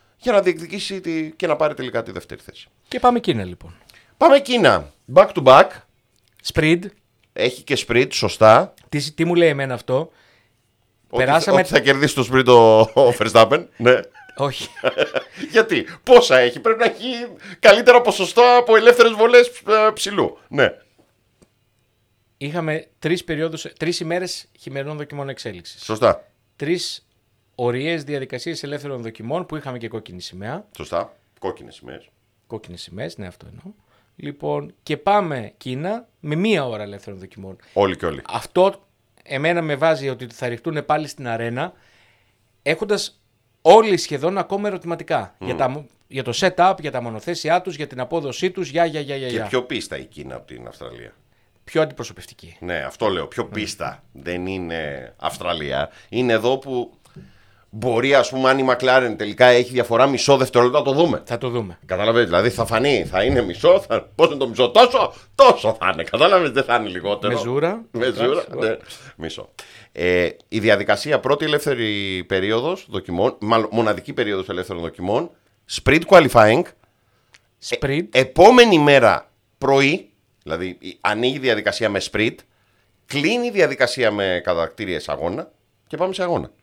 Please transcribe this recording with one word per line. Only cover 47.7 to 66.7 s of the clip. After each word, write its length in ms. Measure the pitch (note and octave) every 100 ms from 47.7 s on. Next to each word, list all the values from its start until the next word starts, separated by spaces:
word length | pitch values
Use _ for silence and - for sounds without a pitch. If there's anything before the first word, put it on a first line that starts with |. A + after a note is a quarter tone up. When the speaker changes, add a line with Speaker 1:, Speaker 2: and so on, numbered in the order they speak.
| D3
Speaker 2:
για 100 | D3
την 140 | B2+
απόδοσή 500 | B2+ E3 C#3+ A#2 F3+
τους, 180 | F#3 D3+
για, 140 | D#3
για, 160 | E3+ D3+
για, 160 | C#3 C#3
για, 120 | B2+
Speaker 1:
Και 60 |
Speaker 2:
για. 100 | A2 G#2
Speaker 1:
πιο 160 | B2+
πίστα 360 | B2 A#2 - C#2
η 60 |
Κίνα 300 | C2+ - C2 B1
από 100 | -
την 200 | B1 A#1
Αυστραλία. 460 | - B1 A#1+ A1+ _ _ _ _ _
Speaker 2:
Πιο 180 | - D#3+
αντιπροσωπευτική. 720 | D3+ C3+ A#2 G#2 - - E2 -
Speaker 1:
Ναι, 160 | F2+ E2+ C2+
αυτό 220 | - A2
λέω. 180 | F2+ D2
Πιο 160 | -
Speaker 2:
Ναι. 60 | A2
Speaker 1:
πίστα. 540 | G#2 G#2 - C#2 - _
Δεν 340 | - E2+ F2+ F#2
είναι 640 | F#2+ E2+ E2 D2+ C#2 A#1+ _
Αυστραλία. 720 | - - F2+ E2 D2 C2+ D2 - _
Είναι 240 | A#2 B2
εδώ 260 | A2 A#2 C3+
που 340 | C#3 B2+ A#2 _ _ - - _ _ _ _
μπορεί, 440 | A2+ B2 A#2 C3+
ας 160 | C#3 A#2+
πούμε, 200 | C3 C3
αν 80 | C3+
η 80 | C3
McLaren 440 | B2 B2+ C3 B2 G2+
τελικά 280 | G#2 G#2+ B2+
έχει 260 | B2 B2
διαφορά 340 | B2+ A2 A#2 C#3
μισό 300 | C3 - C3+
δευτερόλεπτο, 420 | B2+ B2 B2 -
να 60 |
το 80 | C3+
δούμε. 300 | C3+ E3+ G2+ -
Speaker 2:
Θα 120 | A#2
το 100 | B2+
δούμε. 300 | A#2+ G2 E2+ -
Speaker 1:
Καταλαβαίνεις, 420 | F#2 G#2+ A#2 G#2
δηλαδή 220 | F2 A2+
θα 160 | - A2
φανεί, 380 | A2+ C#3+ A#2+
θα 200 | - F#2
είναι 180 | A#2 C3+
μισό, 380 | G2 E2+ E3 G3
θα, 220 | - A2 -
πώς 120 | - E3
είναι 100 | C#3+
το 120 | C3
μισό, 220 | A#2 A#2+
τόσο, 440 | G#3+ B3 B3 D#3+ - _
τόσο 400 | - C4+ - G#2+ A2
θα 100 | F2+
είναι, 100 | D#2+
κατάλαβες, 480 | E2 A2+ E3+ F#3 D#3
δεν 140 | B2
θα 120 | B2+